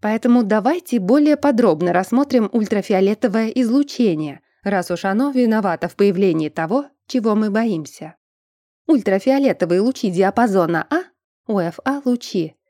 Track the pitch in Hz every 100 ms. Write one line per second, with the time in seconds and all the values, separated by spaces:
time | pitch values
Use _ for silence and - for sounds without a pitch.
0 | 208 220 247 247 214 214 208 349 - 240
1 | 180 277 302 294 294 240 233 156 175 175
2 | 185 240 277 262 208 240 208 208 - 190
3 | 196 214 247 208 226 247 240 262 277 -
4 | 226 156 156 139 _ _ 202 202 175 175
5 | 196 202 277 254 240 220 196 165 170 -
6 | 202 180 196 160 151 - 160 247 285 _
7 | _ 262 220 214 214 208 233 175 147 -
8 | - _ _ _ _ _ _ _ - 294
9 | 202 190 262 269 277 185 175 180 226 262
10 | 208 175 185 - 233 190 165 165 - 320
11 | 370 _ _ _ - 202 170 - - 285
12 | 269 240 - 196 156 _